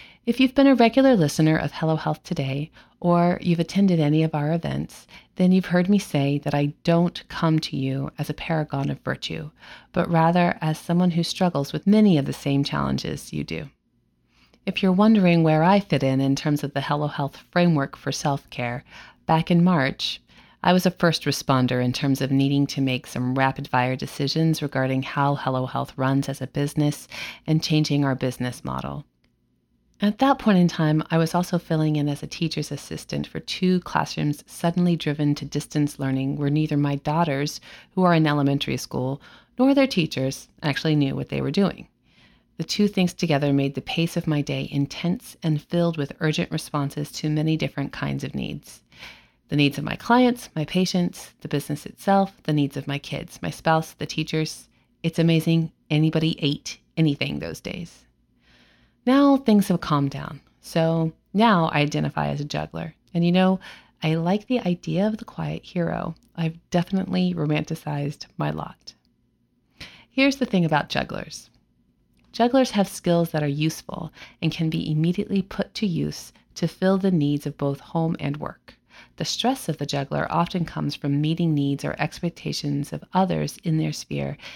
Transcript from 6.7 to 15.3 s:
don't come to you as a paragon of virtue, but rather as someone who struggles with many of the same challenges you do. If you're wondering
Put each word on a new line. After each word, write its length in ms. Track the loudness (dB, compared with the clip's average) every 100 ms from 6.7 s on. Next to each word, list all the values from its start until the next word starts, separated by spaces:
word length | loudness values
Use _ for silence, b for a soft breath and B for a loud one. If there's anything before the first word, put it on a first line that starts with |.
| 0
don't 400 | 2 2 2 -2 -12
come 320 | -2 2 2
to 160 | 0 -4
you 340 | -4 -4 -6 -6
as 100 | -8
a 60 |
paragon 560 | -6 -4 -4 -2 -4 -4
of 80 | -4
virtue, 500 | -6 -6 -6 -10 -10 B B B B
but 180 | -2 0
rather 480 | 4 4 4 2 0
as 160 | -2 -4
someone 360 | -2 2 2
who 100 | 2
struggles 500 | -2 0 0 0 -4
with 140 | -2 4
many 320 | 6 6 6
of 80 | 2
the 60 |
same 320 | -4 -2 0
challenges 680 | 0 -2 -2 -2 -4 -8 -8
you 120 | -8
do. 260 | -6 -8 -10 -16 _ _ _ _ _ b b b -8
If 160 | -2
you're 80 | 2
wondering 540 | 4 6 6 6